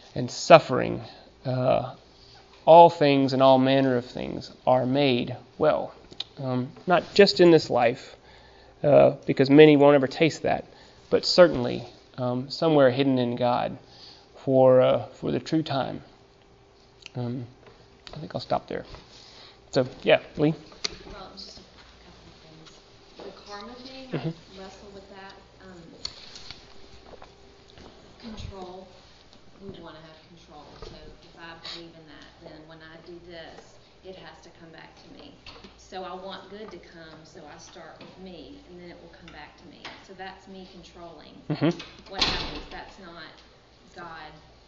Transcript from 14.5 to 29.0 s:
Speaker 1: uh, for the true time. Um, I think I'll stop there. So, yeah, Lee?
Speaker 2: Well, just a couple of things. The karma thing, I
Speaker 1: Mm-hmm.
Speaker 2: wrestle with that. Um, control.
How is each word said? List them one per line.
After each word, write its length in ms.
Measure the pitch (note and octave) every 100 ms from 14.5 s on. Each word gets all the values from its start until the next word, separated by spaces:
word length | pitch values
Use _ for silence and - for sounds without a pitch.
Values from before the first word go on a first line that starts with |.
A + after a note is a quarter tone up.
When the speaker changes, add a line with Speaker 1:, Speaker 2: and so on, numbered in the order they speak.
| C3 C3 B2+
Speaker 1:
uh, 260 | C3 - - -
for 100 | C3
the 100 | C#3
true 220 | - D#3+
time. 400 | D#3 C3+ A#2+ G2+ - - _ _ _ _ _ _ _ _ - B2+
Um, 300 | A#2+ B2+ A#2 - - - - - -
I 40 | D3+
think 160 | F3
I'll 60 | -
stop 280 | - - -
there. 160 | - - - - - - - - - -
So, 140 | C#3 B2+ -
yeah, 180 | - D3+ - -
Lee? 180 | D3+ D#3+ - - - - -
Speaker 2:
Well, 240 | G3+ F#3+
just 240 | G3 - -
a 40 | - - - -
couple 200 | F3 - E3+
of 100 | -
things. 360 | D#3+ D#3+ D#3+ - - - - -
The 140 | G3+ F#3+ G3+
karma 240 | G#3 A3+
thing, 340 | B3 B3+ C4 -
I 40 | D#3
Speaker 1:
Mm-hmm. 440 | D#3+ - - F#3+
Speaker 2:
wrestle 280 | F#3+ - G#3
with 140 | G3+ G3
that. 240 | G3 G3 G3 - -
Um, 200 | F#3+ F3 D#3+ C#3+ - - - - - - - - - - - - - - - - - - - - - -
control. 720 | A#3 G#3+ - G3 F3+ F#3 G3 -